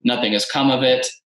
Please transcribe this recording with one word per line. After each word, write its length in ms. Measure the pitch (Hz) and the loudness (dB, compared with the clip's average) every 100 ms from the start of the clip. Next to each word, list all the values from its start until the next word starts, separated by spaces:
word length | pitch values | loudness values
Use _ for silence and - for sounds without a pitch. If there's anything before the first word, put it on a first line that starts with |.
Nothing 300 | 120 120 113 | -2 -2 0
has 120 | 104 - | -2 -2
come 260 | 143 135 | 0 0
of 100 | 127 | 2
it. 240 | 131 127 - - _ | 2 0 -2 -10 _